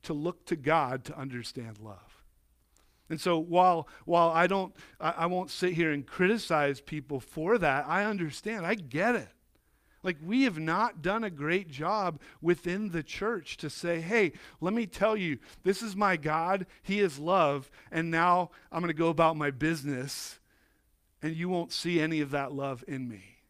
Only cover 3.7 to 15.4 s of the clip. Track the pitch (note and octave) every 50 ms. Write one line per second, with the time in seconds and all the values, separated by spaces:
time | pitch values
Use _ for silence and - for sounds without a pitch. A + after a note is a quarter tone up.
3.7 | F3 E3 D3 - - - - - F3 E3+ E3+ E3 D#3+ D#3+ F3 F3+ F#3+ G3 F#3+ F#3
4.7 | - - - - - _ - D#3 E3 E3 E3 F3 F3+ F3+ F#3 D3 - - - F3+
5.7 | F3 D#3 E3+ D#3+ D3 C#3+ C3+ - - - F#3 F#3 A3 A3+ - - E3+ D3+ D3 C#3+
6.7 | C#3 B2+ - - - D3+ C3+ B2 D3 C3 A#2+ - - D#3+ D#3 F3 A3+ A#3+ F3 D3+
7.7 | C3+ C#3 D3 C#3+ D#3+ F#3 G#3 G#3+ G#3+ G3 F3 D#3 C3 - - G#3 A3+ A3 E3+ E3
8.7 | G#3+ A3 E3+ C3+ A2+ C#3 F3+ A#3 B3 G#3+ C3 - _ _ _ _ _ _ _ _
9.7 | _ _ _ _ _ _ _ F#3 F3+ C#3+ D#3 E3+ G#3+ B3+ C4+ C4 F#3 D#3 D#3+ D#3+
10.7 | E3 F#3 A3 A#3+ G#3 E3+ C#3+ F3+ G3 A3+ A3+ G#3 F3 C#3+ C#3+ D3+ E3+ F#3+ G3+ E3
11.7 | C#3 B2+ D3+ E3+ G3+ G#3+ G3 F3+ D#3+ C#3+ - - - _ - E3 F3 - - F3
12.7 | F3 G3 G#3+ G#3 E3 E3+ D3+ - - - G3 G#3+ A#3+ G3 C3+ - - - - D3+
13.7 | - - - E3+ E3+ E3 E3 E3 A3 A#3 G#3 E3 B2+ - - - - - - F3
14.7 | G#3 A#3 A#3 F#3+ - - F#3 G#3+ A3 G#3+ F#3+ E3+ C#3+ A#2